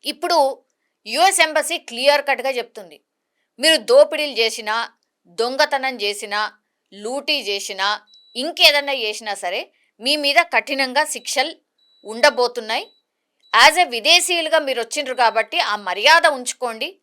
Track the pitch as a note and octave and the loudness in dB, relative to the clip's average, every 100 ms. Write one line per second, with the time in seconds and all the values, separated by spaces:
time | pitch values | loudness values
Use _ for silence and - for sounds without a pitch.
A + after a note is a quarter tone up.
0 | C4+ C#4+ F4 E4 C#4 B3+ _ _ _ _ | -10 -8 -2 0 0 -2 _ _ _ _
1 | G#3 B3 F#4 F#4 D#4+ D#4 D4 E4 - A#3 | -8 0 2 4 2 2 -2 -8 -8 0
2 | C4+ C#4+ C#4+ C4 C4 B3 G#3+ - F3+ D3 | 2 2 0 -4 -2 -6 -8 -14 -20 -20
3 | _ _ _ _ _ _ D4 D#4 G#3+ B3+ | _ _ _ _ _ _ 0 0 4 6
4 | D4+ D#4 D4 A3+ A3+ A3+ G#3+ A3 A#3 _ | 6 2 -6 -2 -2 -2 -6 -4 -6 _
5 | _ _ _ F3 A#3 C4 C#4 C#4+ C4 B3 | _ _ _ -6 -6 0 0 0 -4 -4
6 | G3+ G3+ G#3+ G3+ G#3+ _ _ _ _ G3 | -6 -6 -6 -4 -6 _ _ _ _ -14
7 | G#3+ C4+ C#4 D4 G3+ G3+ G3 G3 G3 G#3 | -8 -8 -4 -4 -2 -6 -6 -4 -4 -4
8 | _ _ _ A#3+ C#4+ F4 E4+ D4 C#4+ C4+ | _ _ _ -8 -8 2 4 4 -2 -4
9 | G#3+ A3 A3 G3 F3+ G3 F#4 _ _ _ | -4 -6 -10 -8 -6 -6 -10 _ _ _
10 | A#3 D4+ C#4+ C#4+ D#4+ A#3 A3 C#4 C4 C4 | -2 0 2 2 2 -2 -2 -4 -2 -2
11 | D4+ - - C#4 C#4+ D#4 _ _ _ _ | -2 -6 -6 -4 -4 -6 _ _ _ _
12 | G3+ A3 D4 A#3+ B3 A#3+ A3 A#3 G4+ _ | -16 0 2 2 -4 -4 -6 -6 -6 _
13 | _ _ _ _ _ G#3 C4+ D#4 E4+ A#3 | _ _ _ _ _ 6 6 6 0 0
14 | A#3+ F4 F4 F4 D#4 D#4+ C#4+ B3+ A3+ D4 | 2 2 2 -2 2 0 0 -4 -4 -6
15 | C4+ B3 A#3 G#3+ A3 E4+ B3 G#3 G3 F#3 | -6 2 2 2 -2 -2 -2 -2 -4 2
16 | A#3+ E4 D#4+ C4+ B3 - B3 A3 C#4+ G4 | 6 6 6 0 -8 -8 -8 -6 -10 -12